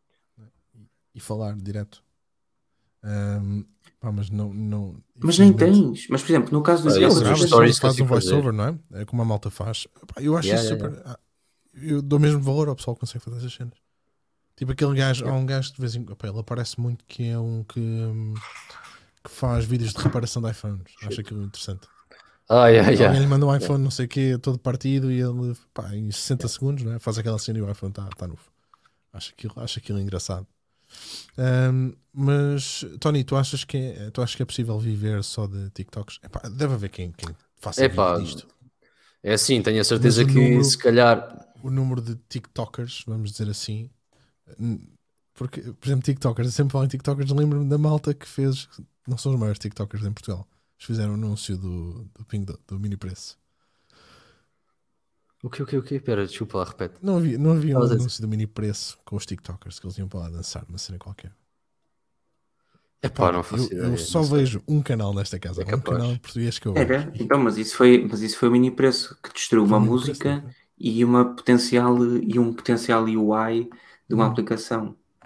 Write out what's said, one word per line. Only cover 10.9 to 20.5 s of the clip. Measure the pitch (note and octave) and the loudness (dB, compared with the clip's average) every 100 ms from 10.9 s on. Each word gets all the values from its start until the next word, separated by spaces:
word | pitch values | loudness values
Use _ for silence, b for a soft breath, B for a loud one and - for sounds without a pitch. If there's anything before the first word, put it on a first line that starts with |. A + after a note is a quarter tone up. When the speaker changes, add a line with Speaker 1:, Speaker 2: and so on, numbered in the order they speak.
Speaker 3:
yeah. | C#3+ - | -10 -16
Speaker 1:
ah, | - _ _ _ _ _ | -18 _ _ _ _ _
eu | B2+ D#3 C#3+ | -12 -4 -2
dou | C#3 D3 | 2 4
mesmo | D3 D3 | 4 4
valor | C3+ C#3+ D3 | 0 0 -2
ao | B2+ | -4
pessoal | - A2+ | -8 -6
que | |
consegue | A#2+ A#2+ | -8 -10
fazer | A#2+ A#2+ | -12 -10
essas | B2 | -10
cenas. | - A#2+ - _ _ _ _ _ _ _ _ | -12 -14 -16 _ _ _ _ _ _ _ _
Tipo, | B2+ | -6
aquele | C3 C#3+ C3+ | 0 2 2
gajo, | C3+ B2 | 2 0
Speaker 3:
Yeah. | A2+ | 0
Speaker 1:
há | C3 | 0
um | C3 | 0
gajo | C3+ C3 | -2 -4
que | - | -6
de | |
vez | B2 A#2 | -6 -6
em, | |
pá, | A2 - G#2 | -8 -10 -8
ele | G#2+ | -6
aparece | G#2+ A#2+ A2+ - | -6 -6 -6 -4
muito | A#2+ A#2+ _ | -4 -4 _
que | - A#2 | -6 -4
é | A#2 | -2
um | A2+ A2+ | -4 -6
que, | G#2+ A#2+ | -6 -6
hum, | A2+ A2+ A2+ A2 G#2+ A2 B B B B B B B B | -4 -2 -4 -4 -6 -8 B B B B B B B B
que | - | -20
faz | - B2+ A#2+ A2+ | -6 -2 0 0
vídeos | B2 A2+ | -2 -2
de | - | -2
reparação | - B2 A2+ B2 | -2 -2 -4 -4
de | A2+ | -6